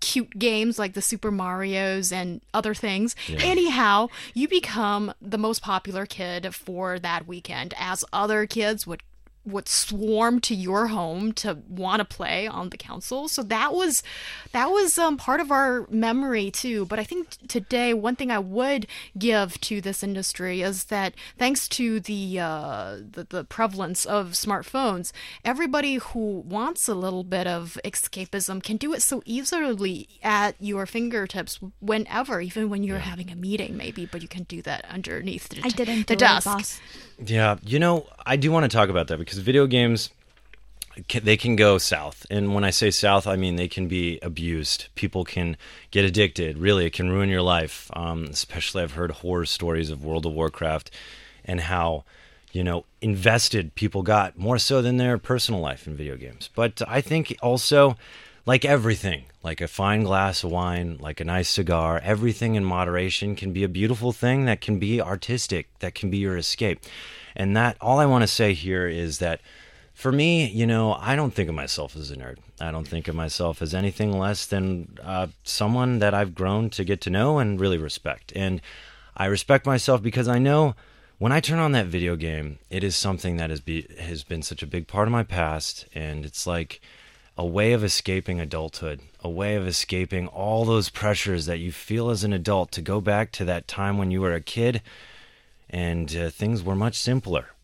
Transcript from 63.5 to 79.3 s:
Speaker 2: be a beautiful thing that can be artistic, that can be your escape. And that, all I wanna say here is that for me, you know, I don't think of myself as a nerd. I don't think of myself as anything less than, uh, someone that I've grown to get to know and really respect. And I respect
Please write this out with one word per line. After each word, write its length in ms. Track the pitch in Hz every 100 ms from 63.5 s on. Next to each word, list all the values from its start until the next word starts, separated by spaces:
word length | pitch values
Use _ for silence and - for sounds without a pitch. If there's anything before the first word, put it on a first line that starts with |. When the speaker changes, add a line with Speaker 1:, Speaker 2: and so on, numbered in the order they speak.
Speaker 2:
be 100 | 90
a 60 | 98
beautiful 420 | 87 110 117 123
thing 340 | - 120 135 127
that 160 | 101
can 160 | - 101
be 240 | 101 117
artistic, 640 | 92 98 - 120 - 87 - _
that 160 | 92 -
can 140 | 98
be 80 | 98
your 200 | 98 87
escape. 420 | - - 107 - - - - - - -
And 200 | 98 107
that, 220 | 120 -
all 200 | 113 139
I 60 | 143
wanna 220 | 123 107
say 260 | - 107
here 340 | 85 92 92 90
is 320 | 85 82 71
that 220 | 87 80 - - - - -
for 180 | - 131
me, 340 | 139 165 170 131
you 180 | 110 117
know, 260 | 113 110 71
I 200 | 101 143
don't 180 | 139
think 160 | - 82
of 60 | 78
myself 400 | 67 - 71 78
as 160 | 71
a 40 | 67
nerd. 220 | 62 64 - -
I 120 | 80
don't 160 | 80 78
think 200 | 85 87
of 80 | 82
myself 460 | 80 - 85 80
as 120 | 78
anything 380 | 92 98 - 107 95
less 280 | 98 101 -
than, 520 | 98 95 90 - -
uh, 240 | 90 92 87 -
someone 560 | - - 107 120 127 120
that 140 | 104
I've 220 | 101 98 82
grown 340 | 92 104 113
to 120 | -
get 160 | 92 98
to 80 | -
know 280 | 92 135 151
and 200 | 107 98
really 180 | 98 85
respect. 560 | 76 - 76 65 - 95
And 240 | 95 90 - - - - - -
I 100 |
respect 400 | 98